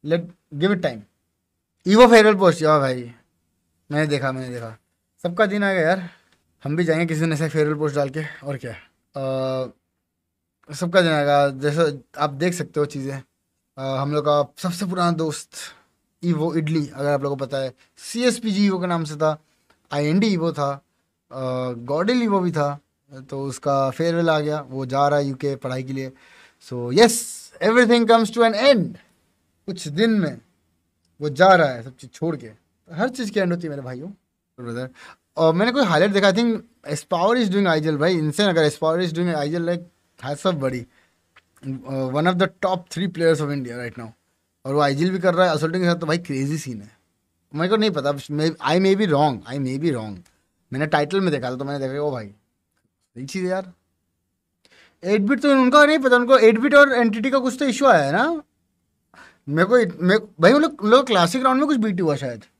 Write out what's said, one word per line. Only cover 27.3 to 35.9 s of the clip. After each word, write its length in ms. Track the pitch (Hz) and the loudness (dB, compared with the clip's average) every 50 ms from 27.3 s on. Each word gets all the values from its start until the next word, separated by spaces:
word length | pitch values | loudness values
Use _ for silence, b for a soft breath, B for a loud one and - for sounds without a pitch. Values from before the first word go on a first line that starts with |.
| - - - - _ - | -14 -18 -20 -20 _ -2
everything 440 | 170 208 226 247 247 214 240 240 233 | 0 2 4 4 6 6 4 4 6
comes 240 | 220 226 226 226 214 | 4 4 4 4 0
to 80 | 226 233 | 0 2
an 160 | 233 226 220 | 2 2 2
end। 400 | 208 254 285 277 208 160 - 170 - _ _ _ _ _ _ _ _ _ _ _ _ _ | 2 4 4 4 4 2 -4 -8 -16 _ _ _ _ _ _ _ _ _ _ _ _ _
कुछ 220 | - 180 - - 151 | -14 -14 -12 -10 -8
दिन 220 | 143 170 226 233 | -2 0 2 2
में 300 | 220 202 175 147 123 117 _ _ _ _ _ _ _ _ _ _ _ _ _ _ _ _ | 2 0 0 -2 -6 -10 _ _ _ _ _ _ _ _ _ _ _ _ _ _ _ _
वो 80 | 147 151 | -8 -6
जा 260 | 135 135 180 190 190 | 2 4 6 8 8
रहा 140 | 175 160 139 | 6 6 0
है 140 | 127 120 | -2 -8
सब 140 | 113 135 127 | -12 -16 -20
चीज़ 140 | _ - 123 | _ -20 -20
छोड़ 260 | - - 156 170 160 | -10 -6 -6 -6 -6
के। 320 | 131 120 110 110 _ _ _ _ _ _ _ | -6 -12 -18 -20 _ _ _ _ _ _ _
हर 160 | 170 156 220 262 | -6 -4 -4 -4
चीज़ 240 | 262 254 240 202 | -4 -6 -8 -4
की 80 | 202 208 | -2 -2
एंड 120 | 190 180 | -2 -2
होती 100 | 170 175 | -2 -4
है 80 | 175 156 | -6 -10
मेरे 120 | 143 143 | -10 -10
भाइयों, 260 | 127 127 127 123 151 190 202 _ _ _ _ _ _ _ _ - | -10 -12 -12 -12 -14 -16 -18 _ _ _ _ _ _ _ _ -14
ब्रदर। 300 | 123 120 117 120 127 127 B B B B B B _ _ _ | -12 -10 -8 -8 -10 -12 B B B B B B _ _ _
और 180 | - 165 160 160 | 2 2 2 4
मैंने 180 | 175 208 247 | 2 0 0
कोई 120 | 233 285 262 | 2 0 0
हाईलाइट 280 | 190 | 2